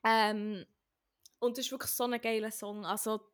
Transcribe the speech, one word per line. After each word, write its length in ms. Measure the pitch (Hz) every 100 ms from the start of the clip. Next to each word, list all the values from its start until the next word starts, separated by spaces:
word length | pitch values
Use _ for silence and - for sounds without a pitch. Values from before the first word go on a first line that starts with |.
Ähm, 600 | 220 226 214 214 214 202 - _ _ _ _ _ _ _
und 160 | 240 240
das 80 | 254
ist 40 |
wirklich 220 | 262 -
so 120 | -
ein 160 | 247 240
geiler 300 | 226 220 214
Song. 340 | 214 208 208
Also 440 | 180 208 220 214 220